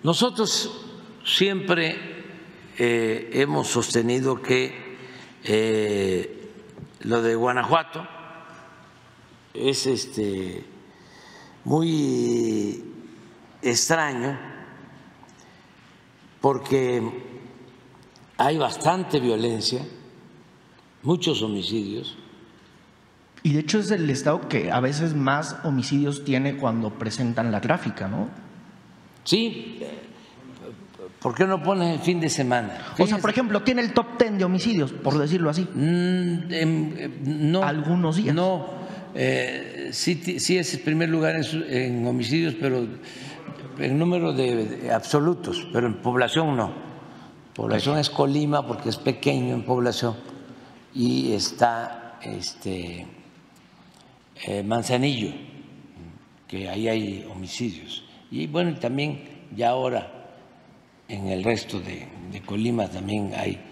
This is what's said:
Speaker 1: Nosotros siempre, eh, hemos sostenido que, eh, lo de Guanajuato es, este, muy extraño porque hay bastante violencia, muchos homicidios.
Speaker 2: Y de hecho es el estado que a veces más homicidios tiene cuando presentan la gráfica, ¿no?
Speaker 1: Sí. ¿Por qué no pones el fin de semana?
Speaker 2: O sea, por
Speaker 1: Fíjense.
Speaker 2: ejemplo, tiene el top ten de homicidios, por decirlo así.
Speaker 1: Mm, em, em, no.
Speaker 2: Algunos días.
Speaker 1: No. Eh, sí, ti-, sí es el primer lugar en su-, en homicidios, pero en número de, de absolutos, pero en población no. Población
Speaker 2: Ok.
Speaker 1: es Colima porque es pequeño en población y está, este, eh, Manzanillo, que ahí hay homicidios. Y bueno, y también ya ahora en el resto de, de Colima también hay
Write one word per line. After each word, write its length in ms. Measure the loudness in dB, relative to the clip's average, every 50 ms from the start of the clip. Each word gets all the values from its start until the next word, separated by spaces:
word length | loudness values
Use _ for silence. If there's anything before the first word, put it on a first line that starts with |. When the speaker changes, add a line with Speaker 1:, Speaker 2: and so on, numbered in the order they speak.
Speaker 1:
Nosotros 800 | 4 2 4 4 2 2 2 0 0 2 2 0 -2 -4 -8 -12 -14 -16 -16 -16 -18 -20 -20 -8 -2
siempre, 1000 | 0 2 4 4 4 2 0 2 2 2 4 4 0 -2 -4 -8 -12 -12 -12 -14 -16 -16 -18 -18 -20 -20 -20 -20 -18 -2 0
eh, 500 | 2 4 4 4 2 2 0 -2 -4 -2 0
hemos 340 | 2 2 2 2 0 0
sostenido 720 | 2 0 0 0 4 2 2 2 4 2 2 2 0 0 0
que, 560 | 0 2 2 2 2 0 -6 -10 -14 -14 -14 -14 -16 -18 -18 -18 -18 -20 -20 -12 0
eh, 1040 | 2 2 4 4 4 4 2 2 2 2 2 2 2 2 0 -2 -4 -8 -14 -16 -16 -18 -18 -20 -20 -18 -18 -18 -18 -18 -10
lo 200 | -2 0 2 2
de 140 | 4 2 2
Guanajuato 720 | 4 2 2 2 2 2 4 4 2 2 0 -10 -12 -12 -12 -14 -16 -18 -18 -18 -18 -18 -20 -20 -20 -20 -20 -20 -20 -20 -20 -20 -20 -20 -20 -20 -20 -20 -20 -20 -20 -20 -14 -8
es, 320 | 0 0 0 2 2 2
este, 800 | 0 0 0 -2 -6 -4 -2 -2 0 -2 -2 -4 -6 -8 -10 -12 -14 -20 -20 -20 -20 -20 -20 -20 -20 -20 -20 -20 -20 -20 -20 -20 -20 -20 -10 -2
muy 1160 | 2 2 4 4 4 2 2 2 2 2 2 2 2 4 2 2 2 2 0 0 -2 -4 -6 -10 -12 -14 -16 -18 -18 -20 -20 -20 -20 -20 -20 -20 -20 -18 -2
extraño 760 | 0 2 2 2 4 4 4 4 4 0 0 -2 -2 -2 -4 -4 -8 -12 -14 -16 -16 -18 -18 -20 -20 -20 -20 -20 -20 -20 -20 -20 -20 -20 -20 -20 -20 -20 -20 -20 -20 -20 -20 -20 -20 -20 -20 -20 -20 -20 -20 -20 -20 -20 -12 2
porque 600 | 2 2 2 2 0 2 2 2 4 2 2 0 0 -2 -6 -8 -12 -12 -16 -16 -16 -18 -20 -20 -20 -20 -20 -20 -20 -20 -20 -20 -20 -20 -20 -20 -20 -18 -2
hay 200 | 2 2 2 4
bastante 600 | 2 2 0 0 2 2 2 4 4 0 2 0 2
violencia, 640 | 4 4 2 4 2 0 0 0 0 -2 -2 -2 -6 -8 -12 -18 -20 -20 -20 -20 -20 -20 -20 -20 -20 -20 -20 -20 -20 -20 -20 -20 -20 -20 -20 -4
muchos 400 | 0 2 2 2 2 0 0 0
homicidios. 760 | 0 -2 -2 -2 -2 -2 -2 -2 -2 -2 -6 -6 -8 -10 -12 -14 -20 -20 -20 -20 -20 -20 -20 -20 -20 -20 -20 -20 -20 -20 -20 -20 -20 -20 -20 -20 -20 _ _ 0 2
Speaker 2:
Y 100 | 2 2
de 60 | 4
hecho 200 | 2 2 2 2
es 120 | 4 2
el 180 | 2 2 2 2
estado 380 | 0 2 2 2 2 2 0
que 240 | -2 0 0 0 2
a 80 | 2 2
veces 340 | 2 2 2 0 0 0 2
más 420 | 2 2 4 2 2 0 -4 -8 -4 -2
homicidios 600 | 0 0 0 0 2 2 2 2 2 0 -2 0
tiene 320 | 0 2 2 2 0 -2
cuando 340 | 0 0 0 0 2 -2 -2
presentan 600 | -4 -4 -4 -4 -2 0 0 0 2 0 0 2
la 80 | 0 0
gráfica, 480 | 4 2 2 2 2 -4 -4 -4 -4
¿no? 220 | -4 -2 -2 -4 -4 -8 -14 -16 -18 -20 -20 -20 -20 -20 -20 -20 -20 -20 -20 -20 -20 -20 -14 0
Speaker 1:
Sí. 560 | 2 2 2 2 0 -2 -6 -10 -12 -10 -10 -10 -10 -10 -14 -16 -18 -20 -20 -20 -20 -20 -20 -20 -20 -18 -16 -16 -16 -16 -16 -20 -20 -18 -16 -16 -16 -16 -4
¿Por 120 | -4 -2 2
qué 100 | 2 4
no 180 | 4 4 2 2
pones 300 | 2 2 4 2 2 2
el 60 | 2
fin 200 | 2 2 2 2
de 100 | 2 0
semana? 440 | 2 2 2 2 2 2 2 -2 -8
Speaker 2:
O 20 |
sea, 200 | -10 -10 -8 4
por 120 | 4 4
Speaker 1:
Fíjense. 220 | 4 4 2 2 2
Speaker 2:
ejemplo, 340 | 2 2 0 2 0 2 2
tiene 180 | 4 4 4
el 120 | 2 4 2
top 240 | 2 2 2 2
ten 200 | 2 2 4 4
de 60 | 2 2
homicidios, 480 | 2 2 2 2 2 2 2 2 0
por 260 | -2 -2 -2 2 2
decirlo 320 | 4 4 4 4 4 4 2
así. 120 | 2 2 -2 0 0
Speaker 1:
Mm, 800 | 2 4 4 4 4 4 4 2 2 2 2 0 -2 -2 -2
em, 460 | 0 2 2 2 4 2 0 -2 -4
em, 140 | -6 -8 -8 -6 -4 -4 -2 0 2 4 4
no. 120 | 4 4 4
Speaker 2:
Algunos 540 | 2 0 0 2 2 2 4 4 2 2
días. 180 | 2 2 2 2
Speaker 1:
No. 300 | 4 4 2 2 0 -4 -8 -8 -10 -10 -10 -10 -12 -12 -10 -4
Eh, 720 | 0 2 2 2 2 0 -2 -4 -6 -8 -10 -10 -8 -8 -6 -4
sí, 220 | -2 0 0 0
ti-, 240 | 0 0 -4 -2 -2
sí 160 | 2 2 2
es 160 | 2 2 0 -4
el 80 | -4
primer 260 | -2 0 2 2 2
lugar 280 | 2 2 2 2 2 2
en 80 | 0 -2
su-, 180 | -2 -2 -4 -4
en 400 | 0 0 0 0 0 0 0 0
homicidios, 500 | 0 0 0 0 2 2 2 2 0 -2 0
pero 260 | 0 0 2 0 0 -2 -6 -12 -14 -16 -16 -14 -14 -14 -14 -14 -14 -14 -14 -14 -14 -14 -8 -4
en 180 | -2 0 2 4
número 340 | 4 4 2 2 2 0 2
de, 320 | 2 2 2 2 0 0
de 260 | -2 -4 -6 -2 0 0
absolutos, 760 | 0 2 4 4 4 4 4 2 0 -2 -6 -6 -6 -6 0 0
pero 140 | 2 2
en 80 | 2 0 0
población 540 | -2 2 4 4 4 4 4 2 2 2 2
no. 140 | 2 0 0 -2 -8 -12 -14 -14 -16 -16 -18 -18 -18 -20 -20 -20 -20 -20 -16 -8
Población 400 | -6 -2 0 0 2 2 2 2
Speaker 2:
Ok. 60 | 2
Speaker 1:
es 80 | 0 0
Colima 560 | 2 2 2 4 4 2 2 2 2 0 0
porque 220 | 0 -6 -4 -2 -4
es 80 | -4
pequeño 560 | 0 0 -2 -2 2 0 0 2 2 0 0 -2
en 80 | -2 0
población 520 | 0 2 2 2 2 2 0 -2 -2 -2 -4 -12 -16 -18 -18 -18 -18 -20 -20 -20 -20 -20 -20 -20 -10 -2
y 400 | 0 2 2 2 2 2 0 0
está, 840 | 0 0 -4 2 2 2 2 2 0 -6 -8 -10 -12 -14 -16 -16 -14
este, 840 | -12 -10 -8 -8 -8 -10 -12 -8 -8 -6 -6 -6 -6 -8 -10 -10 -12 -14 -16 -20 -20 -20 -20 -20 -20 -20 -20 -20 -20 -20 -20 -20 -20 -20 -20 -20 -20 -20 -20 -20 -20 _ -18 -12 -6
eh, 160 | -4 -4 -2 0
Manzanillo, 680 | 0 0 0 2 2 2 2 4 2 2 0 -2 -4 -6 -8 -14 -16 -18 -20 -20 -20 -20 -20 -20 -20 -20 -18 -18 -18 -18 -20 -20 -20 -20 -20 -16
que 200 | -10 -8 -8 -6
ahí 200 | -6 -4 -2 0 0
hay 360 | 0 0 0 -2 -6 -8 -10 -12
homicidios. 720 | -12 -12 -10 -10 -6 -4 -4 -4 -6 -8 -14 -14 -14 -14 -14 -16 -20 -20 -16 -10
Y 180 | -6 -6 -6
bueno, 240 | -2 0 0 0 0
y 40 | 0
también 480 | -2 -4 -2 -2 0 -2 -2 -4 -6 -12 -16 -20 -20 -18 -14 -6
ya 140 | 0 2 2
ahora 400 | 2 2 0 0 0 -2 -4 -6 -16 -18 -18 -20 -20 -20 -20 -20 -20 -20 -20 -20 -20 -20 -20 _ _ -20 -16
en 200 | -12 -10 -6 -4
el 160 | -2 -2 0 0
resto 360 | 0 0 0 -2 -6 -8 -8
de, 280 | -8 -8 -10 -12 -12 -16 -16 -16 -14 -14
de 100 | -14 -14
Colima 460 | -10 -6 -4 -2 0 0 0 0 -2
también 440 | -2 -4 -8 -6 -4 -4 -4 -4 -4 -4
hay 240 | -4 -4 -4 -6 -6 -12 -18